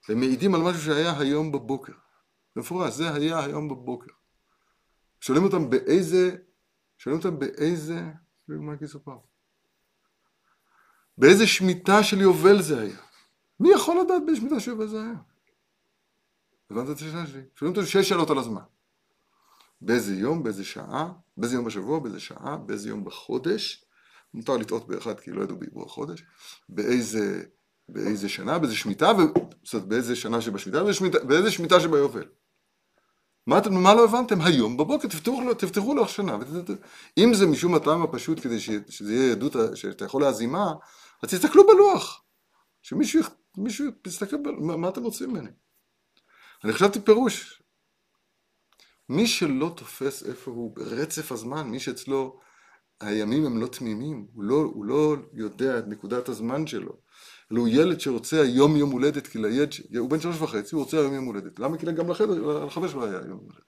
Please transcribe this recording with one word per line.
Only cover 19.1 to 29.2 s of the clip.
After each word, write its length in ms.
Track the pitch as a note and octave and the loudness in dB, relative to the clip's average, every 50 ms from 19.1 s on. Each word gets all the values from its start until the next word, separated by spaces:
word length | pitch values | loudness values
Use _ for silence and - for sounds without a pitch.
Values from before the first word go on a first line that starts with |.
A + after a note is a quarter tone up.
| _ _ _ _ _ _ _ _ _ _ _ _ _ _ | _ _ _ _ _ _ _ _ _ _ _ _ _ _
באיזה 340 | - F#2+ A#2 B2 G#2 G2+ G2 | -2 0 0 0 0 -2 -4
יום, 280 | F#2+ G2+ B2+ D#3+ E3+ | -2 -2 -2 -2 -2
באיזה 220 | C#3 A2+ G#2 F#2+ F#2+ | -4 -6 -6 -8 -12
שעה, 480 | - - - - - G#2+ C3 D#3 F3+ F#3 - _ _ _ | -12 -12 -14 -12 -8 -6 -6 -6 -8 -10 -18 _ _ _
באיזה 180 | - A2+ A#2+ B2+ | -8 -6 -4 -2
יום 80 | B2 A#2+ | -4 -4
בשבוע, 340 | A2+ G#2 G2+ F#2 A2 D3+ D#3+ | -4 -6 -8 -4 -4 -4 -4
באיזה 220 | C#3 A#2 F#2+ - | -4 -8 -12 -12
שעה, 360 | - - - - - C3 D3 | -14 -16 -18 -14 -12 -12 -12
באיזה 320 | - - - G#2+ G#2 G#2 A2 | -10 -8 -8 -8 -8 -8 -8
יום 160 | G#2+ G#2+ G2 | -8 -8 -10
בחודש, 800 | - - - - - - B2+ B2+ E3 G3+ A3 - - - - _ _ _ _ _ _ _ - _ _ - | -12 -14 -16 -10 -6 -6 -4 -2 -2 -4 -2 -4 -8 -10 -12 _ _ _ _ _ _ _ -20 _ _ -16
מותר 220 | - A2+ - C3+ | -12 -4 -2 -2
לטעות 320 | A#2+ A2 G#2 - A2 G2+ - | -2 -2 -4 -6 -8 -6 -8
באחד 320 | - - - A2+ G#2+ - | -10 -8 -8 -10 -10 -10
כי 100 | - - | -12 -12
לא 120 | - G2 | -8 -6
ידעו 140 | G2+ G2 - | -6 -6 -8
בעברו 280 | - - - - - - | -12 -14 -14 -14 -16 -16
החודש, 400 | - - - - D3+ F3 - - _ _ _ - - - - _ - | -16 -12 -12 -12 -12 -12 -16 -18 _ _ _ -20 -20 -20 -20 _ -12
באיזה, 760 | G2 F#2 G#2 A#2 B2 B2 A#2 G#2 G#2+ A2 G#2 G2 F#2+ F2+ F2 - _ _ _ _ _ _ _ - | -8 -6 -2 0 0 0 0 -2 -4 -2 -2 -2 -4 -6 -10 -14 _ _ _ _ _ _ _ -14
באיזה 400 | - A2 - G2 G#2+ G2+ G2 G2 | -10 -6 -4 -4 -4 -4 -4 -6
שנה, 300 | - - F#2 G#2 D3+ F3 | -8 -6 -4 -4 -2 0
באיזה 180 | D#3+ B2+ A2 | 0 -2 -2
שמיטה, 360 | - - A2 G2 - D3+ F#3 | -4 -4 -4 -2 2 4 4
ו-, 280 | A3+ G3 | 6 6